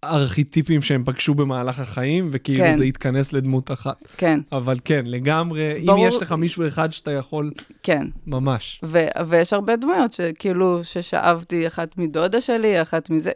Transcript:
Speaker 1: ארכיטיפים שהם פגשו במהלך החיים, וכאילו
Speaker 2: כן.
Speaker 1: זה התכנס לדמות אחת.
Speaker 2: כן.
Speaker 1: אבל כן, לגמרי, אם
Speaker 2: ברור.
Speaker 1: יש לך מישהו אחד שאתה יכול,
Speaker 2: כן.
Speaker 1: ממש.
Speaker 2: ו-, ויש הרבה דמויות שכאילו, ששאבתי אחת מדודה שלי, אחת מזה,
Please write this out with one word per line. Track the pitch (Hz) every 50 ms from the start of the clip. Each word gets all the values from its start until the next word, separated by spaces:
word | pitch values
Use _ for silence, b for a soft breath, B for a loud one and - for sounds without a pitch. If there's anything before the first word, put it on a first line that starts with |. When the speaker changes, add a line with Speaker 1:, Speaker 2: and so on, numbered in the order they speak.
| -
Speaker 1:
ארכיטיפים | 147 165 151 139 127 - - 147 - - 165 143 - 160 147
שהם | 139 - 147 131 123
פגשו | 135 127 - - - 190
במהלך | 143 143 135 131 127 123 127 123 135
החיים, | 135 107 101 131 127 135 156 180 185 165
וכאילו | 139 131 - - 135 131 185
Speaker 2:
כן. | 170 156
Speaker 1:
זה | 147 131
התכנס | 131 131 - - 135 127 135 139 -
לדמות | 147 139 131 131 131 131 131 -
אחת. | 135 - - 135 135 _ - - -
Speaker 2:
כן. | - 180 170 156 147 147 _
Speaker 1:
אבל | - 135 123 127 131 123 -
כן, | - 156 143 123
לגמרי, | 120 123 123 123 139 156 160 170 170 160 156 156 151 151 -
אם | 165
Speaker 2:
ברור. | 175 196 196 - -
Speaker 1:
יש | 240 247
לך | 185 165
מישהו | 175 160 165 170 - - 165
אחד | 151 139 160 160 160
שאתה | 160 - - 151
יכול, | 143 139 127 - - 151 147 151 147 - - _ - _
Speaker 2:
כן. | _ - 165 147 - - - - -
Speaker 1:
ממש. | 147 139 131 131 135 131 110 - - - - -
Speaker 2:
ו-, | 160 156 170 160 - - - 170 160
ויש | 170 170 170 -
הרבה | - 202 202 208 233
דמויות | 233 247 285 359 370 277 233 -
שכאילו, | - 175 170 160 - - 202 185 175 190 185 180 175 170
ששאבתי | - - 180 175 - - - - 170 175 165 170 _ 175 170 165
אחת | 165 165 - 170 160 - 185
מדודה | 175 160 147 160 160 190 196 233
שלי, | 240 - 240 226 220 220 202 175
אחת | 160 - - 165 156 -
מזה, | 165 160 156 175 -